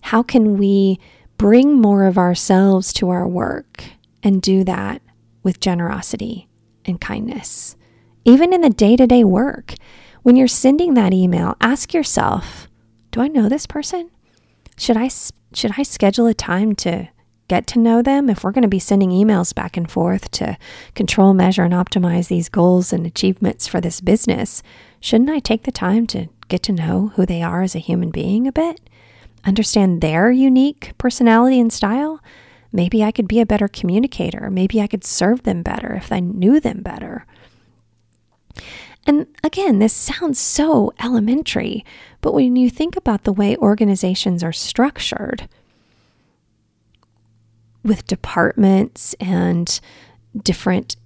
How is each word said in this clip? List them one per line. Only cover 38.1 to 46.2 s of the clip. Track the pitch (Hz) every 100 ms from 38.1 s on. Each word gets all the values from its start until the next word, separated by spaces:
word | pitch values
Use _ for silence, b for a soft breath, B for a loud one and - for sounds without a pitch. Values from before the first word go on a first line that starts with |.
| _ _ _ _ B B B B B -
And | 294 - -
again, | 320 - 392 208
this | 220
sounds | - - 277 349 262
so | - - 302 285 202 -
elementary, | 240 240 208 269 - - 180 220 B B B B
but | -
when | - 254 247
you | 247
think | - 320 381
about | 269 208 -
the |
way | 196 202 208
organizations | 208 214 214 196 185 185 196 175 170
are |
structured | - - - 262 - - - - - - _ _ _ _ _ _ _